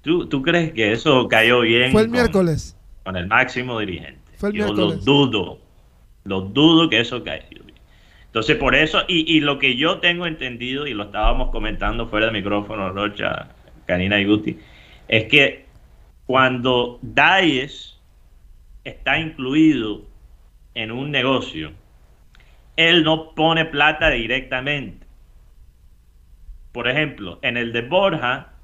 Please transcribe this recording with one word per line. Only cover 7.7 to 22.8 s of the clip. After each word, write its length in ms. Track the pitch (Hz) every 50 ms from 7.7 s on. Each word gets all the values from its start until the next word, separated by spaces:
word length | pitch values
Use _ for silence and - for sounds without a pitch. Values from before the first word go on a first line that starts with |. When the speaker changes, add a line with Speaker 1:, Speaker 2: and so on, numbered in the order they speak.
| _ _ - _ _ _ _ _ _ _ -
Speaker 1:
Entonces, 300 | - _ 113 110 - 151
por 180 | - 143 127 123
eso, 280 | 139 156 156 - 185 - -
y, 280 | 185 165 156 156 165
y 40 | 151
lo 180 | 147 147 143 131
que 180 | 135 135 123
yo 220 | 120 147 165 190 -
tengo 280 | 175 175 175 175 175
entendido, 600 | 170 156 - 131 127 120 117 120 127 131 139 147
y 80 | 147 117
lo 100 | 101 101
estábamos 460 | - - 104 107 113 123 131 123 -
comentando 560 | - 117 107 107 101 - 98 104 110 117 117 117
fuera 180 | 107 107 110
de 60 | 113
micrófono, 580 | 110 104 95 101 104 104 104 104 110 107 98 92
Rocha, 580 | 95 98 101 104 - - 101 - - - - - - _ _ - - - _
Karina 340 | - 87 90 92 98 104 104
y 40 | 98
Guti, 320 | 101 107 107 - - - - - - - - - - - - - -
es 160 | 110 110 110
que 420 | - 147 147 139 - - - - - _ - - _ - - - _ _ _ _
cuando 720 | - 127 131 131 127 127 123 120 131 127 123 123 120 123 -
Daes 960 | - 113 107 131 147 165 185 190 190 160 139 127 135 147 - - - - - _ _ _ _ _ _ _ - _ - - - - - - - - _
está 340 | 135 - - - 131 139 156
incluido 840 | 165 156 - 131 131 127 139 156 160 156 143 123 110 107 104 - - - - - - - - _ - - _ _ - - -
en 180 | 120 110 110
un 180 | 117 123 139 151
negocio, 640 | 147 135 123 135 131 123 - - - 80 78 78 82 - _ _ _ - - _ _ _ _ _ _ - - _ - - _ - _
él 260 | -